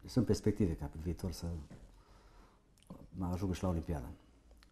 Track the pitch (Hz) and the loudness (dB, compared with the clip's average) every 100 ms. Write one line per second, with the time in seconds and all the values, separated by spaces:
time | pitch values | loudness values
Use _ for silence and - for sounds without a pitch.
0 | - - 107 104 110 104 98 78 71 80 | -2 2 4 4 4 4 4 2 -4 -4
1 | 82 82 92 80 85 82 - - - - | -4 -2 -2 -4 -4 -6 -8 -14 -18 -20
2 | - - - - - - _ - - - | -20 -20 -20 -20 -20 -20 _ -20 -18 -16
3 | - 92 90 90 95 87 92 85 80 78 | -12 -4 -2 0 0 0 2 0 0 -4
4 | 64 82 - - - - - | -4 -12 -18 -20 -20 -20 -10